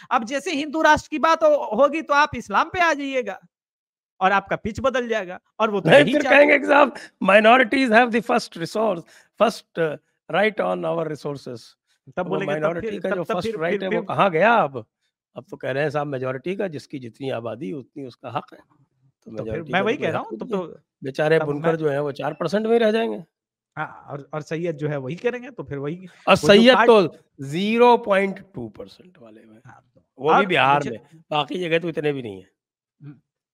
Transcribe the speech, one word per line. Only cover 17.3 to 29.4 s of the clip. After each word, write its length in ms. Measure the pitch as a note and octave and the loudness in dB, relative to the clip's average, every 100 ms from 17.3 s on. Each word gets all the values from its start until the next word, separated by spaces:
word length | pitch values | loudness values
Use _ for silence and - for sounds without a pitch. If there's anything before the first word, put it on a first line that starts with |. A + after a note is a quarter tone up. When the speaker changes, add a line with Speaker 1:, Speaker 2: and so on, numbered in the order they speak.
Speaker 2:
आबादी 420 | A#2 A#2 A2 F3+ | -6 -8 -10 -10
उतनी 320 | D#3+ A#2+ D3 | -12 -14 -16
उसका 260 | C3 - B2+ | -16 -16 -10
हक 140 | C3+ - | -10 -10
है। 60 | D#3+ _ _ _ _ _ _ | -20 _ _ _ _ _ _
तो 60 | A2+ | -18
Speaker 1:
तो 60 | A2 | -12
फिर 80 | |
Speaker 2:
मेजोरिटी 280 | G#2 A2 D#3 | -8 -8 -4
Speaker 1:
मैं 100 | F3 | -2
Speaker 2:
का 40 | G3+ | -2
Speaker 1:
वही 80 | |
Speaker 2:
तो 40 | C#4+ | -4
कोई 80 | G3 | -4
Speaker 1:
कह 60 | |
रहा 80 | D#3 | -6
Speaker 2:
हक 60 | G#4+ | -8
Speaker 1:
हूँ, 120 | F#4 | -12
Speaker 2:
नहीं 120 | G#3+ | -8
Speaker 1:
तब 60 | G3 | -8
Speaker 2:
है। 180 | D#3 | -8
Speaker 1:
तो 60 | - _ _ | -14 _ _
Speaker 2:
बेचारे 340 | C3+ C3+ D#3 D#3+ | -12 -4 2 2
Speaker 1:
तब 80 | D3 | 0
Speaker 2:
बुनकर 220 | D3 E3 | -4 -2
Speaker 1:
मैं 80 | E3 | -2
Speaker 2:
जो 120 | D#3 | -2
हैं 100 | C#3 | -2
वो 140 | D3 | -4
चार 220 | C3+ C#3 | -6 -8
परसेंट 320 | D#3 E3+ G3+ A3 | -6 -4 -2 0
में 60 | |
ही 60 | A#3 | 2
रह 140 | A3 | 2
जाएंगे। 320 | A3+ A3+ G#3 E3 _ _ _ _ - | 0 -2 -6 -14 _ _ _ _ -12
Speaker 1:
हाँ, 300 | D3+ G2+ - | -12 -12 -16
और, 220 | C#3+ C3+ | -16 -12
और 80 | D#3 | -12
सैयद 340 | D3 D#3+ F3 D3 | -8 -8 -6 -6
जो 120 | D3 | -6
है 80 | C#3+ | -6
वही 200 | B2+ F3 | -8 -6
करेंगे, 340 | A#3+ A#3+ B3+ | -6 -6 -14
तो 120 | - | -16
फिर 160 | C3+ C#3 | -12 -10
वही 180 | C#3+ F3 | -10 -10
Speaker 2:
और 380 | F#3 _ - | -16 _ 2
Speaker 1:
वो 20 | F#3+ | 2
जो 100 | - | 8
Speaker 2:
सैयद 260 | G#3 A#3 | 8 8
Speaker 1:
पार्ट 140 | B3+ A#3+ | 6 8
Speaker 2:
तो 300 | A3 D#3+ - _ - | 6 6 -4 _ -16
ज़ीरो 520 | C3+ D#3+ G3+ A#3 A#3+ A#3+ | -8 -4 -2 4 6 4
पॉइंट 560 | A#3 G3 G3 F#3 - | 2 0 0 -6 -16
टू 140 | - A#2 | -14 -14
परसेंट 500 | G#2 G2 - F2+ _ | -14 -20 -20 -20 _
वाले 260 | A#2 A2 | -20 -20